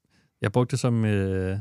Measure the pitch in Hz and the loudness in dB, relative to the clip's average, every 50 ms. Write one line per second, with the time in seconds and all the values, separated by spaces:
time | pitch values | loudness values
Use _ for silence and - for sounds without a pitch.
0 | _ _ _ _ _ _ _ _ - 107 - 123 123 - 139 120 - 123 117 113 | _ _ _ _ _ _ _ _ -4 0 2 2 2 0 0 -2 0 0 0 2
1 | 110 107 104 98 95 95 95 95 92 92 95 104 | 2 2 2 2 0 0 -2 -2 -2 -2 -4 -6